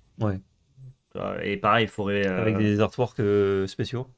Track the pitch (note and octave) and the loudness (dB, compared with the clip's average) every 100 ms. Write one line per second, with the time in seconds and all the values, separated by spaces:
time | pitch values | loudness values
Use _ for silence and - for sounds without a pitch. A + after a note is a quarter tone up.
0 | _ - G#2+ F#2+ - _ _ - C3 - | _ -4 -2 -2 -8 _ _ -20 -20 -20
1 | _ F#2+ G2 F#2+ G2+ G2 G#2+ A2+ G#2 - | _ -10 -8 -6 -4 -2 2 2 2 -2
2 | G2 G2+ G2 F#2 A2 G#2 G#2+ G#2 G#2+ - | -2 0 0 0 0 2 2 2 2 0
3 | A#2+ - G2+ G#2 G2 F#2+ F#2+ - G#2 A#2 | -4 0 2 2 2 0 -2 -6 -6 -6
4 | - | -10